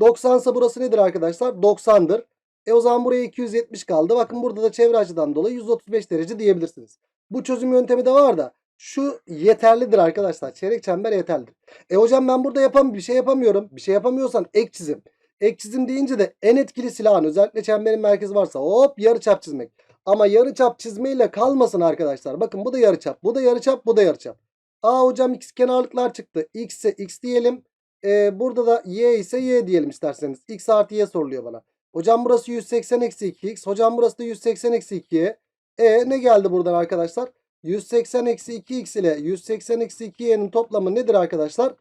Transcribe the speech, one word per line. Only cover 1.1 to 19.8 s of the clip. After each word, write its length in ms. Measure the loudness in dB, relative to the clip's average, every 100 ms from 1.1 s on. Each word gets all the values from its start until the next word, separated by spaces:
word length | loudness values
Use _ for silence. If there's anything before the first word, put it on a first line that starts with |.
| 0 -4 -4 -6 0
Doksandır. 640 | 2 2 4 4 4 0 -6 _ _ _ 0
E 60 |
o 80 | 2
zaman 240 | 4 2
buraya 180 | 0 -2
iki 180 | -4 -8
yüz 140 | -6
yetmiş 300 | -6 -6 -10
kaldı. 320 | -4 -2 2 0
Bakın 260 | -2 -6
burada 200 | -8 -4
da 100 | -4
çevre 240 | 2 2 2
açıdan 380 | 0 -2 -4
dolayı 200 | -2 -4
yüz 140 | -4 -4
otuz 240 | -6 -4
beş 180 | -6 -4
derece 280 | -6 -6 -2
diyebilirsiniz. 600 | 0 0 -4 -10 -20 _ _ _ _
Bu 120 | -10
çözüm 300 | -6 -4 0
yöntemi 320 | 0 2 0
de 60 | 4
var 280 | 4 4 2
da 140 | -4 -12 _ _
şu 400 | -12 -6 -6 -8 -14
yeterlidir 720 | 0 2 4 4 4 2 2
arkadaşlar. 560 | 2 0 -4 -6 -12
Çeyrek 280 | -8 -4 -4
çember 300 | -4 -4 -2
yeterlidir. 420 | -2 -2 -6 -8 _ _ -20 -2
E 60 | 2
hocam 320 | 4 4 2
ben 160 | 0
burada 160 | 0 0
yapam-, 340 | 2 4 2
bir 60 | -2
şey 160 | -2 -2
yapamıyorum. 520 | 0 2 2 2 -2
Bir 80 | -8
şey 140 | -2
yapamıyorsan 520 | 0 0 -2 -2 -4 -2
ek 160 | -2 -2
çizim. 300 | -6 -8 -10 _ _ _ _
Ek 160 | -2 -2
çizim 320 | -8 -6 -4
deyince 300 | -4 -2 -2
de 160 | -4 0
en 140 | 2 2
etkili 340 | 0 -6 -10
silahın 340 | -2 2 2
özellikle 380 | 2 2 0 -2
çemberin 380 | -4 -2 0 0
merkezi 340 | 0 0 0
varsa 260 | -2 -2 -4
hop 400 | 0 2 2 2
yarıçap 420 | 2 2 2 0
çizmek. 300 | -2 -12 -12 _